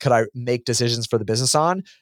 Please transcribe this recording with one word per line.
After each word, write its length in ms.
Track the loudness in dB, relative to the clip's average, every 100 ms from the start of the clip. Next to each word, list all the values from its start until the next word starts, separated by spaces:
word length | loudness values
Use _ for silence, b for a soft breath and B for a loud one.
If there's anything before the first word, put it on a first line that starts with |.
could 100 | 2
I 140 | 2 2
make 300 | -4 -4 -4
decisions 420 | -2 -2 0 -2 -2
for 100 | -2
the 80 |
business 300 | 0 -2 0
on? 300 | 2 2 -2 -6 b